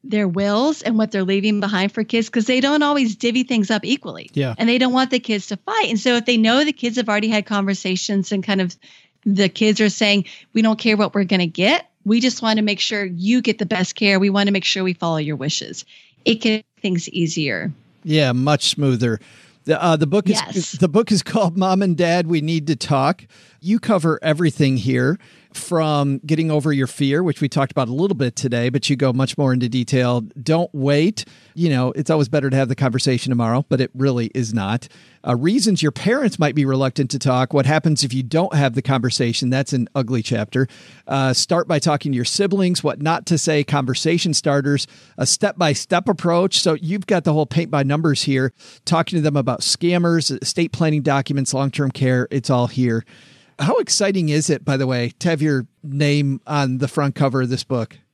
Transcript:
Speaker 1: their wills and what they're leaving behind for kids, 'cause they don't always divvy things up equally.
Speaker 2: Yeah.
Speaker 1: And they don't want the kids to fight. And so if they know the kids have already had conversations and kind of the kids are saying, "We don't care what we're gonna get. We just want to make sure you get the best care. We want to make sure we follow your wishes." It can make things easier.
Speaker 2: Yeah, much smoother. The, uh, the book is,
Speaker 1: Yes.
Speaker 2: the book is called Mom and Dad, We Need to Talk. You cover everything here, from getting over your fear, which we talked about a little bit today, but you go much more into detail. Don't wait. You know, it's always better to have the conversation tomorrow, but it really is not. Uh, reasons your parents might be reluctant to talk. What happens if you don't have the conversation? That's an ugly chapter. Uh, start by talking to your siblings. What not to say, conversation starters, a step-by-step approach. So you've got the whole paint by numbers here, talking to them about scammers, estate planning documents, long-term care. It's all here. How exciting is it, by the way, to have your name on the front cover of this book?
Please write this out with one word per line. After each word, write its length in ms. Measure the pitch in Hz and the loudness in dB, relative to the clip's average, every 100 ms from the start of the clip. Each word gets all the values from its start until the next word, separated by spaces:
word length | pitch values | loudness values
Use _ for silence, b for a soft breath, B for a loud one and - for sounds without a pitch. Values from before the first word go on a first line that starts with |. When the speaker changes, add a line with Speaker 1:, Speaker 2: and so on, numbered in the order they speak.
Speaker 1:
their 240 | 269 208 196 | -2 -2 0
wills 560 | 170 202 202 277 302 | 0 0 2 0 -2
and 120 | - 226 | -2 0
what 140 | 220 | 0
they're 140 | 202 | 0
leaving 360 | 185 196 202 208 | 0 0 0 0
behind 320 | 202 202 196 | 0 0 -2
for 120 | - | -2
kids, 260 | 214 233 220 | -2 -2 -2
'cause 160 | 240 220 | -2 0
they 160 | 254 | 2
don't 220 | 269 302 | 2 2
always 320 | 294 294 247 202 | 2 2 0 0
divvy 260 | 233 240 | -2 0
things 300 | 254 240 196 | 0 0 0
up 120 | 202 | -2
equally. 460 | 190 269 - 80 - | -2 -4 -4 -14 -8
Speaker 2:
Yeah. 200 | - 135 135 | -4 -4 0
Speaker 1:
And 100 | 226 | 0
they 80 | 240 | 2
don't 160 | 254 | 2
want 160 | 254 262 | 2 0
the 100 | 254 | -2
kids 280 | - 214 - | -2 -6 -4
to 100 | 202 | -10
fight. 320 | - 440 370 | -4 -2 0
And 100 | 220 | 0
so 180 | 254 240 | 0 0
if 80 | 233 | 2
they 120 | 240 | 2
know 260 | 220 247 | 4 4
the 80 | 302 | 2
kids 260 | 294 240 233 | -2 -4 -2
have 120 | 220 | -2
already 200 | 208 220 | 0 0
had 180 | 214 202 | -2 -2
conversations 840 | 208 196 196 190 185 - 202 185 | -2 -2 -4 -2 -4 -2 -2 -2
and 120 | 202 | -4
kind 180 | 185 196 | -2 0
of 160 | 180 - b b b b - | -2 -4 b b b b -2
the 240 | 196 196 | 2 0
kids 320 | - 214 208 | 2 0 2
are 80 | 214 | 0
saying, 360 | - 214 202 180 B B | 2 2 2 0 B B
"We 80 | 226 | 0
don't 160 | 220 220 | 2 2
care 180 | 233 214 | 0 2
what 200 | 208 202 | 0 0
we're 80 | |
gonna 240 | 185 190 175 | 0 0 0
get. 420 | - 190 339 - _ 202 | 0 0 0 -2 _ 0
We 160 | 233 | 2
just 200 | 247 233 | 2 0
want 140 | 220 220 | -2 0
to 60 | |
make 160 | 214 202 | 0 -2
sure 240 | - 214 | -4 -4
you 380 | 196 175 190 247 | -4 -4 0 0
get 160 | - 208 | 0 -2
the 80 | 175 | -2
best 300 | 196 185 - | -2 -2 0
care. 240 | 208 196 | 0 2
We 100 | 202 | 2
want 180 | 196 202 | 2 2
to 60 | |
make 100 | 196 | 0
sure 200 | - 196 | -2 -2
we 100 | 185 | -2
follow 240 | 175 170 160 | -2 -2 -2
your 180 | 151 147 | -4 -4
wishes." 480 | 135 - - - - b b b - | -6 -6 -10 -14 -16 b b b 0
It 160 | 226 | 2
can 100 | 226 | 0
make 140 | 214 - _ | -2 -6 _
things 280 | 202 180 - | -2 -2 -4
easier. 600 | - 170 160 143 95 82 147 _ _ | -4 -2 -2 -4 -4 -6 -10 _ _
Speaker 2:
Yeah, 280 | - 156 139 | -2 2 2
much 380 | 123 135 143 - | 2 2 0 0
smoother. 500 | - 143 123 120 110 B B B B - | 0 0 2 0 -2 B B B B -2
The, 160 | 156 | 0
uh, 140 | 175 160 | 2 2
the 100 | 147 | 2
book 220 | 196 185 | 0 2
is, 120 | - - | 0 0
Speaker 1:
Yes. 180 | 208 160 | -6 -6
Speaker 2:
the 140 | - 180 | 0 2
book 240 | 156 233 | 2 2
is 100 | 202 | 0
called 360 | - 226 190 170 | 0 0 0 0
Mom 240 | 185 190 | 0 2
and 140 | 196 165 | 2 0
Dad, 320 | 170 175 165 | 2 0 0
We 140 | 165 | -2
Need 260 | 151 165 147 | 0 -2 -2
to 80 | 143 | -4
Talk. 500 | - 139 135 175 - b b b | 0 0 2 -2 -8 b b b
You 180 | 165 220 | -2 -2
cover 400 | - 196 160 156 | 2 2 2 0
everything 560 | - 151 170 - 143 131 | 0 0 0 2 2 2
here, 420 | 104 127 127 175 b b b | 0 2 2 -2 b b b
from 680 | - - 170 156 147 143 135 147 | -16 -4 -2 0 0 0 -2 -2
getting 260 | 160 160 | 0 2
over 200 | 151 143 | 0 0
your 140 | 139 131 | 0 0
fear, 380 | - 139 143 | 0 0 2
which 180 | 180 - | 0 0
we 80 | 143 | -2
talked 220 | - 135 | 0 -2
about 160 | - 120 | -2 -2
a 60 | |
little 220 | 127 196 160 | -2 -2 0
bit 200 | 127 - | -2 -2
today, 340 | 135 117 120 | -2 0 0
but 180 | 131 - | -2 -2
you 80 | 135 | 0
go 160 | 131 | 2
much 240 | 127 131 - | 2 -2 0
more 160 | 139 | 0
into 160 | 127 123 | 2 0
detail. 540 | 127 117 131 123 123 110 - | -2 0 0 2 0 -4 -10
Don't 280 | 123 160 175 | -2 0 0
wait. 520 | 147 135 143 170 220 - B B - | -2 0 2 2 0 -12 B B -2
You 140 | 170 | 0
know, 220 | 135 127 | 2 0
it's 180 | - 151 | -2 0
always 180 | 160 135 | 0 2
better 220 | 151 135 | 0 0
to 40 | 135 | 0
have 140 | 131 | 0
the 60 | 127 | 0
conversation 560 | 135 123 143 123 131 | 0 0 0 0 0
tomorrow, 340 | 120 117 120 131 | 0 0 0 0
but 140 | 127 | 0
it 80 | 127 127 | 0 0
really 320 | 135 123 113 - | 0 0 -2 -4
is 180 | 113 | -4
not. 340 | 110 98 117 - b b b - | -2 -2 -4 -6 b b b -2
Uh, 80 | 120 | 0
reasons 460 | 151 240 220 190 | 2 2 2 2
your 100 | 151 | 0
parents 460 | - 190 254 254 - | 0 0 2 0 0
might 160 | 151 | 0
be 120 | 147 135 | 2 0
reluctant 440 | 131 135 - 139 | 2 0 0 -2
to 100 | 135 | -2
talk. 320 | 135 127 127 | 0 2 2
What 140 | 147 131 | 2 2
happens 380 | 156 165 147 | 2 2 0
if 100 | 131 | 0
you 80 | 131 | -2
don't 320 | 123 156 185 | -2 0 0
have 220 | 156 139 120 | 2 0 0
the 80 | |
conversation? 640 | - 135 120 - 120 117 127 | -2 0 0 0 -2 0 -2
That's 240 | 131 139 | -2 0
an 160 | 135 117 139 | -2 -2 -4
ugly 260 | 117 127 | -2 -2
chapter. 460 | 110 117 104 127 131 B B B - | -2 -4 -2 -2 -2 B B B -6
Uh, 260 | 135 135 | -2 0
start 340 | 127 - 170 170 | 0 0 0 0
by 120 | 156 | 0
talking 320 | 165 143 147 | 0 -2 -2
to 40 | 127 | -2
your 100 | 120 | -2
siblings. 580 | - 196 196 185 180 | 0 0 2 0 0
What 180 | 151 - | -2 -2
not 240 | 151 170 - | -2 -2 0
to 120 | 165 | 0
say, 240 | - 151 | 2 0
conversation 720 | 143 143 131 127 160 170 180 147 | 0 -2 -2 -2 0 0 0 0
starters, 500 | 156 143 139 143 - B B B | 0 0 2 0 -2 B B B
a 80 | 127 | -2
step-by-step 840 | - 202 - 170 143 - 180 196 | 0 -2 0 0 0 0 0 2
approach. 520 | 185 175 170 185 - | 0 2 2 2 2
So 160 | 185 160 | 0 0
you've 320 | 165 196 185 | -2 -4 0
got 160 | 185 | 0
the 100 | 165 | 2
whole 140 | 151 151 | 2 2
paint 240 | - 160 | 0 0
by 100 | 147 | 0
numbers 420 | 135 147 165 139 | 0 2 0 0
here, 300 | - 135 131 B B B - | 0 0 0 B B B 0
talking 320 | 170 - 175 | 0 2 0
to 60 | |
them 120 | 151 143 | 2 0
about 260 | 127 123 | 0 -2
scammers, 800 | - - 175 175 175 165 - 131 | -2 0 2 2 2 2 0 -4
estate 280 | - - 165 | -4 -2 -2
planning 300 | - 160 151 | 0 0 2
documents, 540 | 139 139 131 139 131 131 | 2 0 0 -2 -2 -2
long-term 340 | 139 - 139 | -2 -2 -4
care. 360 | - 131 127 123 | 0 0 2 0
It's 220 | 139 - | -4 0
all 160 | 127 120 | 0 2
here. 360 | - 123 113 - b b b b b | 0 0 0 -4 b b b b b
How 160 | 139 508 | 0 0
exciting 500 | - - 196 196 160 | 0 0 0 0 0
is 200 | 151 151 | 0 0
it, 140 | 147 | -2
by 140 | - 135 | 0 0
the 100 | 131 | 0
way, 240 | 127 120 - | 0 -4 -2
to 100 | 170 | -2
have 120 | 160 | 0
your 260 | 151 139 117 _ | 0 0 -4 _
name 560 | 151 139 147 147 143 135 - | -10 -2 2 2 0 -2 -4
on 300 | 147 135 127 | -2 0 0
the 100 | 131 | -2
front 280 | - 143 - | -2 -2 0
cover 260 | 139 131 | 0 0
of 80 | 127 | -2
this 160 | 123 - | -4 -4
book? 320 | 127 110 - _ | -4 -4 -10 _